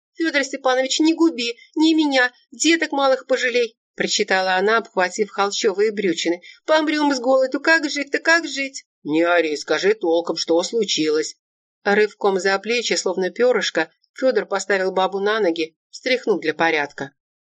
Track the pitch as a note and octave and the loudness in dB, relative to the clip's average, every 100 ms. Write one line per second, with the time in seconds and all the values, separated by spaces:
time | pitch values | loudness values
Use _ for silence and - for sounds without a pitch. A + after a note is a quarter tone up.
0 | _ - E4 C#4 C4+ C4+ C4 B3+ C4 - | _ -6 -2 -2 -4 -4 -2 0 0 0
1 | D#4 D#4 E4 A#3 A#3 A#3 _ D#4 D#4+ D#4+ | 0 2 0 0 -6 -8 _ 0 2 4
2 | D4+ C4 B3 - _ A#3+ D4+ E4 D#4 C#4 | 2 2 0 -4 _ -2 0 0 0 0
3 | C4+ C4 - B3 B3+ A#3+ A3+ - _ - | 2 0 0 -2 0 0 -2 -6 _ -6
4 | F#3+ - G3+ F#3+ F#3+ F#3 G3+ A3+ A3+ - | -4 -2 0 0 2 2 2 0 0 -2
5 | F3+ G3+ G3+ - G3+ G3+ A#3 F#3 A3 G3+ | -2 -2 -4 -2 -2 0 -2 2 0 0
6 | G3 D#3 E3 F3 - - - D#4 D#4 D4+ | -2 -2 -2 -4 -8 -12 0 2 2 0
7 | C#4+ C4 A#3+ C4 C4 C#4+ D#4+ E4 C#4+ C#4+ | 0 0 2 2 2 0 2 2 0 -6
8 | C#4 D4 E4 E4+ D#4+ C4+ C4+ C4+ - _ | -4 -4 0 0 0 -6 -8 -10 -20 _
9 | - D#3 E3+ F3 D#3+ D3 - D#3 F#3 G#3+ | -2 0 4 2 2 -4 -2 0 0 0
10 | E3+ E3+ E3+ E3 - E3 F#3 A#3 G3 - | 0 0 0 -6 0 0 0 -2 -2 0
11 | D#3 D3+ D3+ - _ _ _ _ G#3 G3+ | 0 0 -4 -10 _ _ _ _ 0 2
12 | G#3+ - G3+ F#3+ F#3+ G3 G#3+ A#3+ A3 A3 | 2 0 0 0 0 -2 -2 -4 -2 -2
13 | G3+ F3+ F3+ - B3 A3+ E3+ E3+ D#3+ _ | -2 -2 -4 0 2 2 0 -2 -4 _
14 | _ - C4 G#3+ F#3 G3 - G3 F#3+ F#3 | _ -2 0 0 -2 -6 -2 -2 0 0
15 | F#3 G3 G3+ A3 F#3+ E3 D#3 _ _ - | 0 0 -2 0 0 0 -6 _ _ -10
16 | B3+ B3 - E3+ D#3 D#3 E3 D#3+ C#3+ - | -2 -2 0 -2 -2 0 0 0 -2 -8
17 | C#3 _ _ _ | -12 _ _ _